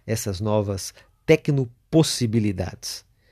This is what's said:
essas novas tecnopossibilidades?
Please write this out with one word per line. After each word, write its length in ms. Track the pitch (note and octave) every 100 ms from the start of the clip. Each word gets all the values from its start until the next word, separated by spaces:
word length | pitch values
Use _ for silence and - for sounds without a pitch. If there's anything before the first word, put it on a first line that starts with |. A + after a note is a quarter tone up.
| -
essas 340 | A2+ - F2+
novas 540 | G#2+ G#2+ G2+ F#2+ - - - _ -
tecnopossibilidades? 1800 | D#3 - C#3 B2 - _ D#3+ D#3+ - A#2+ A2+ G#2 F#2 F2+ - - - - _ _